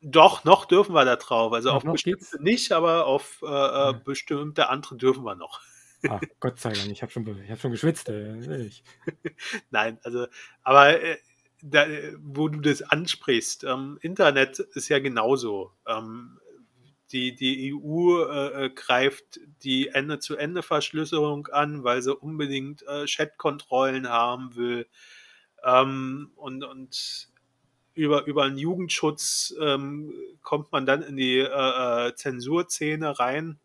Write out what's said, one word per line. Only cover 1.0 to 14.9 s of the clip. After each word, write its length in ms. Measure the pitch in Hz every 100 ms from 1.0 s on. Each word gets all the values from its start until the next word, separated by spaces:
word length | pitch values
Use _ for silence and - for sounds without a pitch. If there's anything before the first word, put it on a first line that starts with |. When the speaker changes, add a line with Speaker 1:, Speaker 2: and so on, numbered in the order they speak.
Speaker 1:
da 120 | 127 120
drauf. 360 | - 117 113
Also 160 | 117 123
Speaker 2:
Doch, 80 | 127
Speaker 1:
auf 80 |
Speaker 2:
noch 80 | 147
Speaker 1:
bestimmte 320 | 160 - 190
Speaker 2:
geht's? 160 | - 147
Speaker 1:
nicht, 320 | 156 240 -
aber 340 | 170 165 165 147
auf, 360 | 139 - -
äh, 40 | 151
äh, 40 |
Speaker 2:
Ja. 420 | 139 139 139 139
Speaker 1:
bestimmte 760 | 120 135 135 - 147 151 151 143
andere 280 | 135 131 123
dürfen 280 | 131 131
wir 120 | 117 92
noch. 240 | 80 - -
<laughs> 40 | _ _ _ -
Speaker 2:
Ah, 140 | 101 - _
Gott 220 | 127 120
sei 140 | 120
Dank, 160 | 104 101
ich 120 | 101
hab 80 | 113
schon 140 | -
be-, 180 | 110 101
ich 80 | 101
hab 80 | 110
schon 120 | 135
geschwitzt, 400 | 117 156 160 -
äh, 280 | 107 107 110
ehrlich. 400 | 127 147 110 - _ _ -
Speaker 1:
<laughs> 640 | - 160 _ - 214 _
Nein, 280 | 117 110 110
also, 240 | 120 123 123 - - _
aber, 400 | - 139 143 165
äh, 140 | 165 156 _ _ _ _
da, 240 | 151 143 151
äh, 280 | 151 - -
wo 280 | 147 139 156
du 120 | 151
das 220 | 147 135
ansprichst, 840 | - 147 170 - - 120 - -
ähm, 340 | 135 131 135 147
Internet 560 | 165 190 170 139 135 -
ist 320 | 127 - -